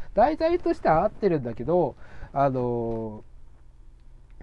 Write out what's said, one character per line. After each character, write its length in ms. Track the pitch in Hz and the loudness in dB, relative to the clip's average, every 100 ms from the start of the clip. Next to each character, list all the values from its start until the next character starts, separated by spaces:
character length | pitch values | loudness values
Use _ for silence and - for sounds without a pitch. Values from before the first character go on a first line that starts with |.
| - | -4
題 220 | - 262 311 | 4 4 4
材 220 | 330 349 | 0 2
と 140 | 339 | 0
し 80 | 339 | 0
て 80 | - | 4
は 160 | 160 | 4
合 40 | 208 | 2
っ 20 | |
て 180 | - 202 | 0 0
る 120 | 156 | 2
ん 20 | |
だ 120 | 120 | -2
け 100 | 117 | -6
ど、 320 | 123 180 143 - - - - | 0 2 2 -2 -14 -14 -6
あ 160 | 139 139 | 0 2
の 760 | 131 123 120 117 113 110 107 - - - - - - - - - - - - | 2 -2 -2 -2 -4 -6 -10 -16 -18 -20 -20 -20 -20 -20 -20 -20 -20 -20 -18